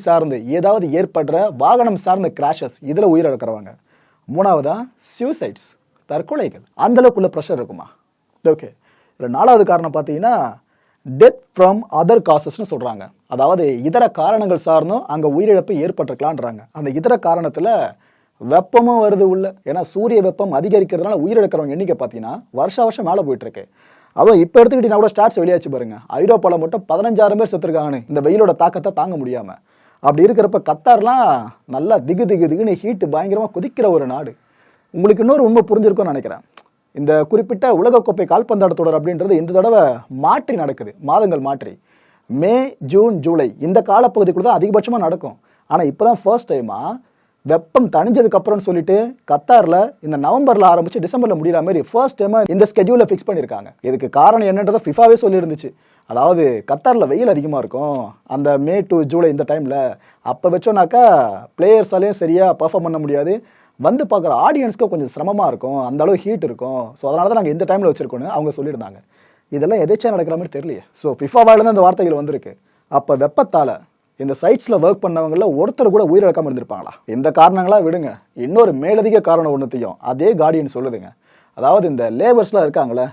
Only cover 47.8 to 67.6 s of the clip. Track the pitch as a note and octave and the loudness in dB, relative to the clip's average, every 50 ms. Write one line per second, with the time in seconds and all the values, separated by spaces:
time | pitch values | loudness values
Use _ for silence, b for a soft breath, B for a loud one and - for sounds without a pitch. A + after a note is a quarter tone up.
47.8 | B3+ F#3 D3 D#3 E3 A3+ A#3 C4+ A#3+ A3 - G3 - A3 G#3 G3+ F#3+ G3+ F#3 F3 | 0 2 0 0 0 2 2 2 2 2 2 0 0 0 -2 -2 -2 -2 -2 -2
48.8 | D#3 F3 F#3+ G#3 A3+ A#3+ C4 _ _ - A#3+ A#3+ - - - A#3 - E3 E3+ F3+ | 0 0 0 0 0 -2 -8 _ _ -4 -4 -2 2 4 4 4 6 4 2 2
49.8 | G#3 B3+ C#4+ _ - D3+ D3+ C#3+ C#3 D3 G#3+ C4 C#4+ B3+ A#3 G#3+ G3 F#3 F3 F3 | 2 0 -4 _ -10 -8 -6 -4 -2 0 0 2 2 2 4 4 6 4 4 4
50.8 | E3+ E3+ - A#3 E3 F3 - B3+ B3 A#3 F#3+ D#3 D#3 E3+ E3+ E3 D#3 F3 G3 D#3+ | 2 -2 -4 -6 -6 -4 -4 -2 -2 0 -2 -2 -2 0 0 0 0 0 -2 -2
51.8 | C3 - - A#3 C4 C4 - - G3+ G3+ G#3+ A3+ G#3+ - F3+ F#3+ G#3+ G#3 - A3 | -2 -2 -2 -2 -2 -2 -2 -2 -2 0 0 0 0 0 2 2 2 2 2 0
52.8 | F#3+ F#3 B3 A#3+ A3+ E3 F#3+ - - - G3+ E3 C3 - A#2 G2+ G#2 G2 - _ | 2 4 4 4 4 2 2 -4 -4 -6 -6 -6 -6 -8 -10 -12 -14 -16 -18 _
53.8 | - B2 C3 B2 B2 A2+ - C#3+ D#3 G3+ G#3+ A3+ G#3+ G3 F#3+ G3 G3+ F#3+ G#3 A3 | -6 -6 -4 -4 -4 -2 2 4 6 6 6 4 2 0 0 0 0 0 -2 -2
54.8 | A3 A3 G3 - A#3 A#3 A3+ A#3 A#3+ G3+ F#3+ F#3+ E3+ D#3+ D#3 D3+ - B2+ - _ | -2 -2 0 4 6 6 6 6 4 2 0 0 -2 -2 -6 -8 -10 -14 -16 _
55.8 | _ _ _ _ _ - A2+ A#2+ C3+ E3 F#3 E3+ D#3+ C3+ B2 G#2+ - - C3+ D3+ | _ _ _ _ _ -8 -2 0 2 2 2 2 2 0 0 -2 -4 -6 -6 -2
56.8 | - B3 B3 A#3 F3+ C3+ - E3+ B3 A#3 G3 D3 C#3+ D#3 D3 C3+ A#2 G#2 - B2+ | 0 0 2 2 2 0 0 0 0 0 0 0 -2 -4 -6 -6 -6 -6 -8 -6
57.8 | D3 D3 C#3+ C3 A#2 G2+ - _ _ - C3+ C#3 C#3+ D3 C#3+ C3+ C#3 D3+ F3+ G#3 | -6 -6 -6 -6 -8 -10 -14 _ _ -10 -6 -4 0 0 0 0 0 -2 -2 -2
58.8 | G3 F#3+ F#3 E3 D#3 C3+ D3+ E3+ E3+ D#3+ D3 C#3+ D3 B2 D3 D#3+ D3 C3 C3+ C#3 | -2 0 0 0 0 0 0 0 2 2 0 0 -4 -4 -4 -4 -4 -6 -4 -4
59.8 | C3+ B2 B2+ b b b b b b A#2+ B2+ - - F3+ E3+ F3+ - A3+ G#3+ G3 | -4 -4 -6 b b b b b b -10 -8 -2 -2 -2 -2 0 -2 0 2 2
60.8 | F#3 - - A#3+ B3 A3+ F#3 D3+ B2+ A2 G2 F#2 A#2+ - _ - E3 G3 A3 A3 | 2 2 4 6 6 6 6 6 4 0 -2 -8 -12 -12 _ 0 2 4 4 4
61.8 | G#3 G3 F#3+ F#3 F#3 G#3 G3+ G3 F3+ D#3+ E3 F3+ F#3+ F#3 E3 - D#3+ D#3+ - F#3+ | 4 2 -2 -2 -2 -2 -2 -2 -2 0 2 2 4 2 2 0 -2 -2 -2 -2
62.8 | E3+ E3+ D#3+ D#3+ D3+ D3 C#3+ C#3+ D3 E3 G3 A#3 b b b b b b b - | -4 -4 -6 -6 -4 -4 -2 -2 -2 -2 -4 -6 b b b b b b b -2
63.8 | B2 D#3 A3+ C#4 D4+ F#3+ A3 G3+ E3 E3 C3+ A#2 D#3 A3+ D#4 D4 C4 A3+ G3+ - | -2 0 0 0 -2 -2 -2 -2 0 0 0 2 2 2 2 0 -2 -4 -4 -4
64.8 | A#3+ G3 F3+ E3 C#3+ B2 - D3 D3+ F#3 G#3 G3+ F#3+ D3+ B2 - - C3 C#3 C#3 | -4 -4 -4 -4 -6 -8 -8 -8 -6 -4 -2 -2 -2 -2 -2 -4 -6 -6 -6 -6
65.8 | C3 B2 C3 D3 D3+ F3+ G3 F#3 G3 G3 A3+ G3 D#3+ C#3+ A#2+ A2 B2 B2+ C3 B2+ | -6 -6 -4 -2 0 0 0 0 -2 -6 -6 -6 -6 -8 -8 -8 -10 -8 -8 -8
66.8 | A#2+ A2 B2+ - - C#3 - - F3 G3+ A#3 A3+ G3 D3+ D3+ E3 | -10 -10 -12 -10 -6 -4 -2 0 0 0 0 0 -2 -2 -4 -4